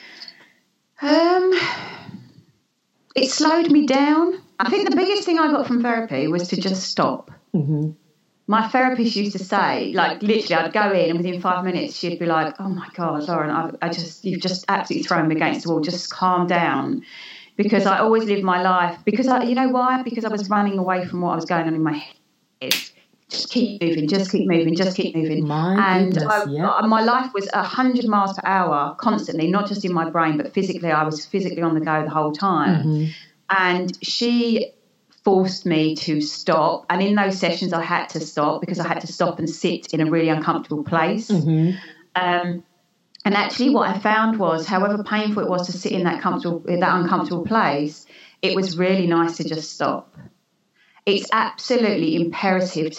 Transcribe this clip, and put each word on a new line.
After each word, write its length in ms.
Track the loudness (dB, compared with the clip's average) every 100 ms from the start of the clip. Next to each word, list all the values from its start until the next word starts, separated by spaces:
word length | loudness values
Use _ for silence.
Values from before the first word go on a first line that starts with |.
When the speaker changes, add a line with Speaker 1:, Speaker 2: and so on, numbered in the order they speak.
| -20 -20 -20 -20 -20 _ _ _ _ -4
Speaker 1:
Um, 500 | 2 4 6 4 4 2 0 -6 -10 -16 -18 -18 -20 -20 -20 _ _ _ _ _ _ -4
it 140 | -2
slowed 420 | 0 2 4 4
me 140 | 4 4
down. 540 | 4 4 4 2 0 -6 -4
I 100 | 0
think 200 | 0 2
the 60 | 2
biggest 280 | 2 0 0
thing 140 | 2
I 120 | 2
got 160 | 2 0
from 140 | 0
therapy 460 | 0 -2 -2 -2 0
was 200 | 0 -2
to 120 | -2
just 220 | -2 -4
stop. 480 | -4 -2 0 -2 -10 -20 _
Speaker 2:
Mm-hmm. 380 | -2 0 0 -2 -6 _ _ _ _ -2
Speaker 1:
My 200 | 0 2
therapist 480 | 2 2 2 0 0
used 160 | -4
to 60 | -6
say, 480 | -2 0 0 0 -2
like, 280 | 0 0 0
literally, 340 | 0 2 2 0 0
I'd 80 |
go 180 | 0 2
in 180 | 2 2
and 60 | 0
within 220 | -2 -2
five 220 | -2 0
minutes 320 | 0 -2 -4 -6
she'd 240 | -6 -4
be 60 | 0
like, 300 | 0 0 -4
"Oh 80 | -6
my 180 | -6 -8 -6
God, 280 | -4 -4 -2
Lauren, 220 | -2 -2
I've, 260 | -2 -4 -6
I 80 | -6
just, 360 | -6 -10 -8 -6
you've 160 | -4
just 240 | -4 -4 -4
absolutely 360 | -4 -2 -4 0
thrown 200 | 0 2
me 60 | 0
against 280 | 0 -2 -2
the 60 |
wall. 80 | -2
Just 300 | -2 -4 -8
calm 360 | -2 0 2 2
down." 560 | 2 0 -2 -2 -6 -8 -18 -20 -20 -10 -4
Because 280 | 0 2 2
I 140 | 2
always 260 | 4 2 2
lived 180 | 0
my 180 | 0 2
life, 360 | 2 2 0 -2 -2
because 220 | 0 2
I, 160 | 2
you 120 | 2 2
know 140 | 2
why? 320 | 2 0 0
Because 220 | -2 -6 -4
I 40 |
was 200 | -4 0
running 280 | 2 2 0
away 260 | 0 -2 -2
from 160 | -4
what 100 | -2
I 20 | -2
was 100 | -2
going 220 | -2 0
on 80 | 0
in 80 |
my 100 | 0 -2 -8 -20 _ _ _ -10
head. 120 | -6 -6 -6 -18 _ _ -12
Just 200 | -10 -4
keep 300 | -2 -2 0
moving, 260 | -2 0 0
just 220 | 0 0
keep 160 | 0 2
moving, 260 | 2 2 2
just 220 | 0 0
keep 180 | -2 -2
moving. 320 | -2 0 0
Speaker 2:
My 280 | 0 2 2 4 4
Speaker 1:
And 180 | 2
Speaker 2:
goodness, 180 | 2 2
Speaker 1:
I, 140 | 0 0
Speaker 2:
yeah. 200 | -2 0
Speaker 1:
I, 160 | 2 2
my 140 | 4
life 320 | 4 2 0
was 140 | -6 -4
a 100 | -2
hundred 420 | -2 0 2 2 2
miles 260 | 2 2
per 80 | -2 0
hour 500 | 2 2 0 -2 -2
constantly, 540 | 0 0 -2 -2 0
not 180 | 0 0
just 180 | -4 -2
in 80 |
my 160 | 0 0
brain, 260 | 2 2 0
but 160 | -2
physically. 380 | -2 -2 -2 0
I 120 | 0
was 220 | 0 -4 -4
physically 360 | -2 -2 -2
on 120 | 0 0
the 40 |
go 220 | 0 0
the 60 | 0
whole 240 | -2 -2
time. 500 | -2 0 2 2 2
Speaker 2:
Mm-hmm. 220 | 2 0 -2 -6 -18 _ -2
Speaker 1:
And 480 | 0 2 0 -2 -6 -6
she 680 | -2 0 2 2 0 -2 -10 _ _ _ _
forced 420 | 2 4 2 -2 0
me 300 | 2 2 0
to 240 | -2 -2
stop. 680 | -2 -4 0 2 2 0 -2
And 120 | 0
in 140 | 2 2
those 220 | 2 0
sessions, 360 | -2 0 -2
I 100 | -2
had 240 | -2 -2 -4
to 100 | -8
stop 380 | -6 -2 0 0
because 180 | -4 -4
I 80 | -4
had 140 | -4
to 60 | -6
stop 320 | -2 -2 -2
and 100 | -6
sit 440 | -2 -2 -2 -4
in 80 | -2
a 80 | 2
really 200 | 2 2
uncomfortable 540 | 0 0 -2 -2 -6
place. 460 | 0 0 2 0 0
Speaker 2:
Mm-hmm. 480 | 2 4 4 2 0 -8 -20 _ -2
Speaker 1:
Um, 480 | 0 0 0 -6 -10 _ _ _ _ -4
and 120 | 0 0
actually 340 | 0 0 2
what 180 | 4 2
I 120 | 0
found 400 | 2 2 2 2
was, 260 | 0 0 0
however 380 | 0 0 0
painful 400 | -2 -2 0 -2
it 60 | 0
was 180 | -2 -2
to 60 |
sit 180 | -6 -4
in 120 | 0 0
that 160 | 0
comfortable, 380 | -2 -2 -4 -4 -2
that 160 | 0
uncomfortable 640 | 2 2 2 0 0 -4 0
place, 640 | 2 2 0 -4 -8 -20 -20 -20 _
it 140 | -2 0
was 220 | 0 0
really 260 | 2 2 4
nice 320 | 2 2 -2
to 60 | -6
just 240 | -6 -8
stop. 440 | -4 -2 -2 -8 -20 -20 _ _ _ _ _ _ _ -2
It's 220 | 0 0
absolutely 840 | -2 -2 -4 -2 2 2 2 0 0
imperative 760 | -2 0 0 2 0 -2 -4